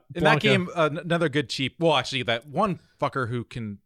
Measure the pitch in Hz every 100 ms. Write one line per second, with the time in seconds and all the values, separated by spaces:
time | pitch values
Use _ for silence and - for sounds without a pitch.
0 | - 170 175 220 - 196 180 175 156 -
1 | 160 170 165 139 135 - 131 - 165 143
2 | 123 131 120 117 147 139 208 170 - _
3 | 143 135 120 123 113 - 110 101